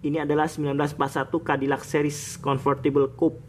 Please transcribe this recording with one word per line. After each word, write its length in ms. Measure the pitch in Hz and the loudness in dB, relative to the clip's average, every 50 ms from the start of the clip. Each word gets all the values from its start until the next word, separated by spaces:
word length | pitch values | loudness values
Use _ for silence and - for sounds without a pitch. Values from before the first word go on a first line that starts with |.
| - | -2
Ini 160 | 147 147 160 | -2 -2 -2
adalah 240 | 147 143 147 151 156 | 0 2 2 2 2
sembilan 320 | 156 - - 151 143 139 143 | 0 0 -4 -2 -2 0 0
belas 160 | 147 143 147 | 0 -2 0
empat 160 | - 139 139 - 143 | -2 -2 -2 0 -2
satu 240 | 135 - - 165 | -2 0 -2 -2
Cadillac 400 | - - 143 135 135 139 139 131 | 0 0 0 0 2 0 0 -2
Series 560 | - - - 151 147 147 147 - - - - - | -2 -2 0 0 0 0 -2 -6 -10 -10 -12 -6
Convertible 720 | - 143 139 135 - 143 135 - - 147 139 143 139 131 - - | -2 0 0 2 2 0 0 2 2 4 4 4 4 4 2 2
Coupe. 240 | 165 160 156 - - | 2 2 2 -2 -16